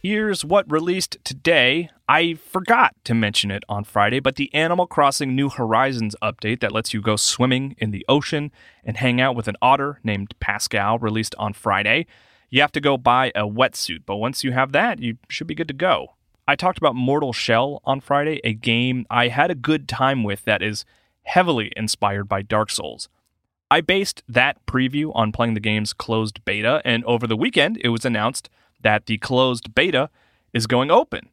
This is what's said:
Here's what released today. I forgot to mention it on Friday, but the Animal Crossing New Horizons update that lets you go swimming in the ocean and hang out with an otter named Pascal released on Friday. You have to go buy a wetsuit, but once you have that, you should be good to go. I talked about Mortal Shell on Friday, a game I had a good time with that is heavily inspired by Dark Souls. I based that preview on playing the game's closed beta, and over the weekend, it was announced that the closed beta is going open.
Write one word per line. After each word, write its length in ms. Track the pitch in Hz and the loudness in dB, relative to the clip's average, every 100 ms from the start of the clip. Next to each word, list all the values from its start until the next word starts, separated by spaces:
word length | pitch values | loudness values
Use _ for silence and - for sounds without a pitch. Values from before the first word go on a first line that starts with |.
Here's 420 | 185 214 214 185 | -2 -2 -2 -2
what 260 | 151 202 185 | 2 2 2
released 460 | 151 170 185 - - | 0 0 -2 -4 -8
today. 640 | - 135 165 156 123 151 170 _ - | -12 -4 2 6 6 2 -4 _ 0
I 260 | 151 170 | 2 2
forgot 600 | 160 - 190 180 233 175 _ | -4 -6 -6 2 4 4 _
to 80 | - | -2
mention 380 | 117 104 104 101 | 0 2 0 -2
it 140 | 98 - | -6 -6
on 140 | 101 | -8
Friday, 380 | 101 104 104 127 | -2 2 2 2
but 160 | 139 131 | 0 -2
the 180 | 139 | -2
Animal 320 | 147 165 175 175 | 0 2 0 0
Crossing 480 | - 143 135 139 | 4 2 2 -2
New 160 | 131 139 | 0 0
Horizons 640 | - 113 110 135 123 110 104 | -2 0 2 2 0 -6 -4
update 380 | - - 107 120 | -6 -4 -4 -2
that 100 | 107 | -2
lets 240 | 110 - | -2 -4
you 60 | 107 | -4
go 160 | 104 104 | 0 0
swimming 580 | - - 127 127 135 127 | 0 0 2 2 -2 -6
in 120 | 110 | -6
the 160 | 101 - | -4 0
ocean 440 | 143 - 151 147 _ - _ | 0 0 -4 -6 _ -20 _
and 140 | - 107 | -10 -2
hang 220 | 127 120 | 0 2
out 140 | 131 | 0
with 140 | 117 110 | 0 -6
an 80 | 101 | 0
otter 380 | 123 139 139 143 | 2 4 0 -6
named 340 | - 101 98 - | -4 -4 -6 -6
Pascal 640 | - 104 - 107 101 113 | -6 -4 -2 -2 0 0
released 340 | 113 110 107 - | 0 -2 -4 -6
on 140 | 104 | -6
Friday. 520 | 101 110 98 104 131 170 _ _ _ _ | -4 -2 0 2 0 -2 _ _ _ _
You 100 | 127 | 2
have 100 | 147 | 2
to 80 | 156 | 2
go 160 | 143 135 | 0 2
buy 360 | 127 123 131 | 4 4 2
a 80 | - | -2
wetsuit, 600 | 104 107 127 - - 82 - | -4 0 0 0 -8 -8 -8
but 100 | 101 | -4
once 280 | 113 135 | -4 -4
you 80 | 135 | -4
have 180 | 127 131 | -2 0
that, 300 | 143 233 185 | 0 0 -2
you 180 | 117 113 _ | -6 -8 _
should 200 | - 170 | -10 -8
be 80 | 156 | -8
good 120 | 160 | -8
to 60 | |
go. 380 | 139 180 107 65 _ _ _ - | -2 0 0 -2 _ _ _ -2
I 80 | |
talked 240 | 143 185 180 | 0 0 0
about 160 | 147 | 0
Mortal 380 | 127 127 143 143 | 0 0 0 -2
Shell 480 | 113 - 113 135 143 | -4 0 0 0 -4
on 160 | - 135 | -4 -4
Friday, 400 | - 143 151 151 | 0 0 0 -4
a 100 | - | -4
game 500 | 110 120 117 123 127 113 | -4 0 2 2 -2 -2
I 160 | 120 123 | 0 0
had 240 | 120 170 | 2 0
a 60 | 151 | 0
good 320 | 120 156 139 | 0 0 -2
time 340 | - 131 135 | 0 0 2
with 220 | 107 101 | -2 -4
that 180 | - 104 | -2 -2
is 220 | 104 104 - _ _ _ | -2 -6 -12 _ _ _
heavily 480 | - 180 180 131 104 - | 0 2 4 0 -2 -6
inspired 520 | 107 - 104 98 101 | -6 -2 -2 -2 -2
by 140 | 98 | -4
Dark 280 | 104 107 107 | 0 -2 0
Souls. 380 | - 73 57 - _ _ _ _ _ _ | -4 -8 -12 -16 _ _ _ _ _ _
I 80 | 156 | 2
based 420 | 160 190 196 - - | 4 0 0 -8 -2
that 360 | 120 135 - - | 2 2 0 -4
preview 440 | 131 127 143 156 - | 0 0 -2 -2 0
on 160 | 107 | -2
playing 220 | 107 117 | 0 -2
the 60 | 110 | 0
game's 320 | 107 107 104 | -2 -2 -4
closed 520 | - - 113 110 - | -8 -4 -2 -2 -6
beta, 360 | - 104 110 151 | -6 -2 0 0
and 200 | 123 117 113 | 0 -2 0
over 200 | 120 117 | 0 0
the 100 | 110 | 0
weekend, 440 | 220 202 151 226 | 0 2 2 0
it 60 | 120 | -2
was 160 | 117 | -2
announced 440 | 127 110 110 - - _ _ _ 110 | -2 0 -2 -4 -14 _ _ _ 0
that 200 | 107 - | 0 -2
the 120 | 110 | -6
closed 560 | - 127 131 120 110 | 0 2 2 0 -2
beta 360 | 120 170 135 147 _ _ _ _ | 0 2 2 -2 _ _ _ _
is 160 | 120 110 | -4 0
going 240 | 123 135 | 0 4
open. 360 | 175 - 98 - | 4 4 -8 -12